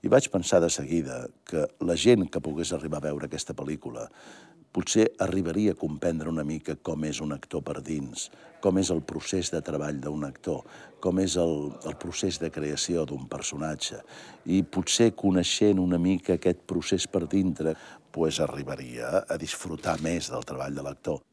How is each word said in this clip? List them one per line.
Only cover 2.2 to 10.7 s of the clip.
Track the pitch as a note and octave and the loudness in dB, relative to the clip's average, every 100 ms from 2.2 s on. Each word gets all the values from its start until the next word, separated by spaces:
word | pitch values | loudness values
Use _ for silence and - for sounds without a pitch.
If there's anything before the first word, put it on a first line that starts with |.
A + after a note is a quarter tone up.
| F2+ | 6
que | - | -2
pogués | D#2 D2+ E2+ D#2 | -4 -4 -2 -4
arribar | D#2+ D2+ | -4 -4
a | D2+ | -4
veure | D2 D2 | -4 -6
aquesta | D#2 - D#2+ | -8 -8 -8
pel·lícula | C#2+ D2+ - - - - - - - - _ - | -6 -6 -8 -10 -12 -16 -20 -20 -20 -20 _ -6
potser | - A2 A2 - | 2 4 4 4
arribaria | F#2 F#2 E2+ E2+ G#2 | 0 0 0 2 2
a | F2 | 2
comprendre | D#2+ D2+ F2 D#2+ D#2 | -4 -2 0 0 -2
una | E2 | -2
mica | D2 D#2 D#2 D2+ | -2 -4 -6 -6
com | - D#2 D#2 | -4 -4 -2
és | D2 | -4
un | D2+ | -4
actor | C#2+ - D#2+ | -6 -4 -6
per | D2 D2 | -4 -8
dins, | C#2 D#2 C2+ - - - - - | -4 -4 -4 -8 -10 -12 -20 0
com | G2+ F#2 | 2 4
és | F#2 | 4
el | E2 - | 0 0
procés | D#2 - F#2+ F2 E2+ | -8 -2 -2 0 -4
de | |
treball | D2+ D2 D2 D2 | -4 -4 -4 -4
d'un | C2+ D2+ C#2+ | -4 -4 -6
actor, | C2+ - C#2+ - | -8 -6 -6 -6